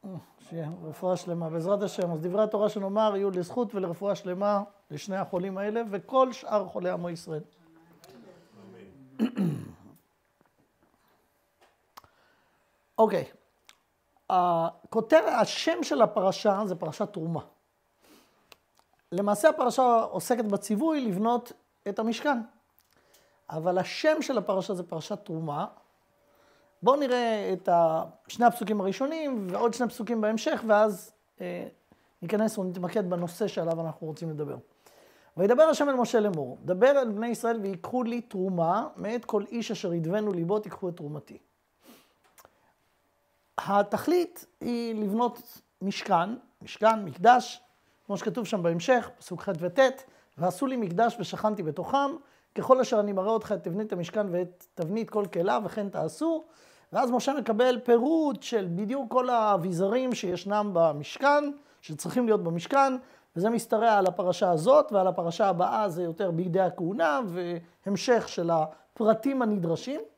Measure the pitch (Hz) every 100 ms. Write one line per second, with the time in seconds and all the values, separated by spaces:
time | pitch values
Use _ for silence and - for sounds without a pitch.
0 | 202 185 - _ - 165 156 175 160 -
1 | 180 180 - 170 165 165 165 202 196 -
2 | 180 165 170 190 214 214 208 208 196 202
3 | 214 196 202 185 170 - 240 202 180 170
4 | 202 196 185 180 202 202 202 _ _ 147
5 | - 190 185 185 190 190 202 220 233 196
6 | 165 262 262 233 - 214 185 208 180 180
7 | 175 170 - 156 151 _ _ - _ -
8 | - - - - 170 - 196 185 190 -
9 | - - 240 - 180 135 - - 104 -
10 | _ _ _ _ _ _ _ _ _ _
11 | _ _ _ _ _ _ _ _ _ -
12 | _ _ _ _ _ _ _ _ _ -
13 | 220 185 - - _ _ _ - _ _
14 | _ _ _ 185 180 170 165 - - 226
15 | 220 320 339 254 202 - - 349 311 285
16 | 220 220 190 180 214 196 208 175 165 143
17 | 202 - 160 160 - _ _ _ _ _
18 | _ - _ _ _ - _ _ _ _
19 | _ 175 202 208 320 302 262 - 254 233
20 | 220 185 - 240 220 202 - 208 320 311
21 | 240 185 220 240 233 - _ _ - 202
22 | 226 226 294 254 220 _ _ _ _ _
23 | _ _ _ _ _ 156 165 185 185 -
24 | 311 311 - 254 196 190 180 185 175 165
25 | 151 202 - 160 160 143 190 - _ _
26 | _ _ _ _ _ _ _ _ 185 285
27 | 277 247 233 220 190 185 185 170 165 160
28 | 170 - _ - 240 233 208 214 190 190
29 | 269 320 302 247 190 190 233 214 240 -
30 | 214 233 214 220 311 262 226 208 214 185
31 | - _ _ _ 180 175 - - _ _
32 | _ _ 170 208 214 214 185 180 175 220
33 | 180 175 170 - 208 - 165 165 165 151
34 | 160 156 165 151 147 123 - _ _ -
35 | - _ _ - 196 247 320 294 285 262
36 | 233 233 208 170 131 127 - 185 247 277
37 | 247 202 233 214 233 233 196 185 - 254
38 | 233 233 233 190 185 180 165 190 302 -
39 | 185 240 - 214 202 233 220 202 190 170
40 | 160 202 214 180 165 208 208 - 185 170
41 | 147 151 - - _ _ _ _ _ -
42 | _ _ _ _ - _ _ _ _ _
43 | _ _ _ _ _ - - 202 202 220
44 | - 359 339 - - _ - 240 233 220
45 | 208 214 240 240 - - _ _ 190 196
46 | - 180 180 240 _ _ - - 214 220
47 | 190 131 196 247 - - _ _ _ _
48 | _ 196 - 247 202 208 170 170 170 254
49 | 214 - - 170 - 175 175 175 262 262
50 | - _ _ - 175 175 269 254 208 170
51 | 233 226 180 190 214 208 160 147 175 269
52 | 277 320 - _ _ - 165 262 240 220
53 | 208 190 190 226 220 196 175 175 214 185
54 | 170 214 202 175 175 - - - 156 214
55 | 220 214 202 185 180 240 202 - 202 151
56 | 151 - 320 320 320 - - - _ 190
57 | 254 247 269 285 226 214 254 247 247 233
58 | 254 330 302 226 - 226 190 170 208 269
59 | 240 247 247 240 214 196 175 170 196 240
60 | 254 233 196 175 196 208 208 175 165 147
61 | 147 - 269 294 294 285 _ _ - 151
62 | 170 247 233 214 170 170 170 277 269 254
63 | - - _ - 202 226 226 220 233 208
64 | 185 175 185 175 190 170 170 294 294 202
65 | 185 180 170 165 202 175 185 214 208 165
66 | 175 165 196 165 185 175 185 180 170 220
67 | 330 285 226 175 175 170 170 _ - 196
68 | - 233 - - 170 165 156 - _ -
69 | 214 220 269 269 233 208 170 160 - 294
70 | 427